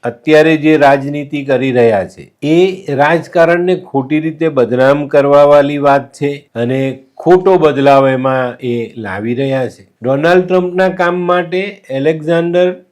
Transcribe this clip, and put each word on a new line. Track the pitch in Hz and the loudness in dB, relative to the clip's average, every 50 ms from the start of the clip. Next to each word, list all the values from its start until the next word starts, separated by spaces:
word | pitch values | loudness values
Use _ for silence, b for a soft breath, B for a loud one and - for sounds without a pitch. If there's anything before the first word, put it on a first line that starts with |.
| _ | _
અત્યારે | 117 117 - _ 160 156 151 156 160 160 156 | -10 -10 -8 _ 2 4 4 4 4 2 0
જે | 147 156 156 151 | 2 2 2 4
રાજનીતિ | 147 139 139 139 135 143 143 147 147 139 151 147 139 | 4 4 2 2 -2 -6 -8 -8 -10 -8 -10 -10 -4
કરી | 135 135 127 127 135 | -2 -2 -2 -2 -2
રહ્યા | 123 123 120 117 110 98 92 | 0 2 2 2 2 0 -4
છે, | 90 - - - _ _ _ - | -6 -10 -20 -20 _ _ _ -4
એ | 147 156 170 185 190 190 185 - - 143 | 0 2 2 2 0 -2 -6 -8 -8 -2
રાજકારણને | 131 143 147 165 170 165 - - 180 165 165 175 175 175 180 185 | 0 0 0 0 -2 -4 -4 0 0 2 2 2 0 0 -2 -2
ખોટી | 175 180 - - 135 131 131 151 151 | -4 -4 -6 -6 -6 -4 -2 -4 -4
રીતે | 156 160 151 151 165 160 | -2 -4 -6 -4 -4 -2
બદનામ | 147 135 120 107 120 123 131 135 143 143 147 139 | 0 0 0 0 2 0 2 2 2 0 -2 0
કરવાવાળી | 156 147 139 143 143 143 143 143 147 147 143 139 147 147 | 0 2 2 4 4 4 6 6 6 4 4 2 -2 -2
વાત | 139 143 139 139 131 117 _ | 0 2 2 2 0 -6 _
છે | - 147 143 143 139 139 _ _ | -6 -6 -6 -6 -8 _ _ _
અને | 117 120 120 131 135 135 135 131 131 - _ _ _ | -6 -4 -4 -2 -2 -4 -4 -6 -8 -16 _ _ _
ખોટો | - 160 180 185 180 190 190 175 | 2 2 2 4 4 2 2 4
બદલાવ | 156 156 143 131 139 139 139 135 135 135 | 2 2 2 2 2 4 4 4 4 2
એમાં | 131 131 131 135 131 131 127 123 120 - | 0 0 -2 -2 -2 -2 -2 -4 -6 -8
એ | - 123 120 120 117 110 117 120 | -8 -6 -4 -4 -6 -8 -10 -12
લાવી | 110 104 95 98 107 113 120 | -10 -10 -8 -8 -6 -6 -4
રહ્યા | 120 135 135 135 135 131 113 | -4 -4 -2 -2 -4 -4 -6
છે. | 95 _ 101 _ _ _ 110 | -8 _ -20 _ _ _ -4
ડોનાલ્ડ | 123 135 143 151 165 175 185 180 180 | -4 -2 0 0 2 2 2 2 2
ટ્રમ્પના | 185 185 180 180 175 185 190 190 | 0 -2 -2 -2 -2 -2 -2 -2
કામ | 180 185 180 175 175 | 0 -2 -2 -2 -2
માટે | 180 180 175 180 180 175 170 170 185 190 202 - - _ _ | -2 -2 -2 -2 -2 -2 -4 -6 -6 -6 -6 -12 -16 _ _
એલેક્ઝાન્ડર | 131 135 135 156 160 160 151 156 170 170 170 170 170 180 180 180 180 180 _ _ | -8 -2 -2 -2 -2 -2 -2 -2 -2 -2 -2 -2 0 0 0 0 -2 -6 _ _